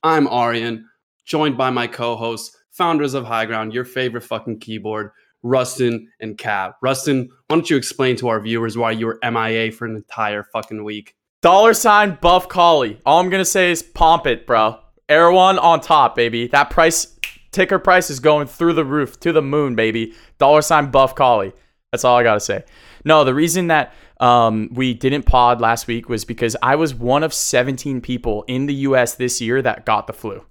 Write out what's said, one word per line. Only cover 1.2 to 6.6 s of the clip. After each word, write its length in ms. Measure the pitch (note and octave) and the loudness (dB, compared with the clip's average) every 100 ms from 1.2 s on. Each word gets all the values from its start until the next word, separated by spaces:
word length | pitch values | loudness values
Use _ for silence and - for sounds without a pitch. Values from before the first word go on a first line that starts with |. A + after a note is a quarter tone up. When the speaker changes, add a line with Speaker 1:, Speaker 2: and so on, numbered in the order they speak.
Speaker 1:
joined 340 | - D#3 D3+ B2+ | -8 -2 -2 0
by 120 | C3 | -2
my 180 | B2 A#2+ | -2 -6
co-hosts, 680 | A#2+ A#2+ A2+ A#2 A2+ - _ _ | -6 -6 -6 -8 -8 -12 _ _
founders 420 | - F3 D#3 C#3+ | -4 -2 0 -2
of 120 | C3+ A#2 | -4 -6
High 200 | A2+ A2+ | -4 -4
Ground, 280 | A2+ A2 | -6 -6
your 120 | A2+ B2 | -8 -8
favorite 400 | - B2+ A#2 - | -6 -6 -6 -10
fucking 340 | A2+ - A2 | -10 -8 -12
keyboard, 520 | - A2 G2+ A2 G#2 _ _ _ | -10 -12 -8 -8 -10 _ _ _
Rustin 680 | A#2+ C3 B2+ - B2 A#2 A2 _ | -2 -2 -2 -2 -2 -2 -10 _
and 180 | A2 G#2+ | -14 -10
Kat. 360 | A#2 G2+ | -6 -4